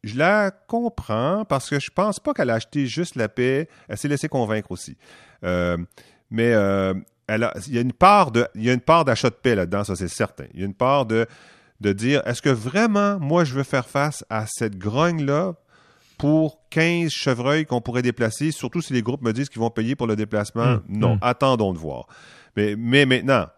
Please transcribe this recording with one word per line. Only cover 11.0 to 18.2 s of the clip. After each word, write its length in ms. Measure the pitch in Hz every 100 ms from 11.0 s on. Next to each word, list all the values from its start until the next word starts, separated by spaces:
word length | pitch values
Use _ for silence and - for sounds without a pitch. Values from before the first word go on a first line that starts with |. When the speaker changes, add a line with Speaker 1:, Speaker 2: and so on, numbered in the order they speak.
| 117
Speaker 1:
de, 220 | 110 113 - - _ _ _
de 140 | 104
dire, « 280 | 98 120 143 -
Est-ce 160 | 127
que 80 | 147
vraiment, 680 | 123 113 190 226 202 202 202
moi, 260 | 143 170 160
je 80 |
veux 100 | 131
faire 240 | 139 135 123
face 380 | 139 147 147 -
à 160 | 110 110
cette 300 | - 113 98
grogne-là 800 | 101 117 170 165 139 147 185 165 _ _ _ _ _ -
pour 420 | 143 156 156 - _
quinze 400 | 160 165 170 165
chevreuils 560 | - - 120 123 156 156
qu'on 140 | 123
pourrait 220 | 113 120
déplacer, 500 | 123 117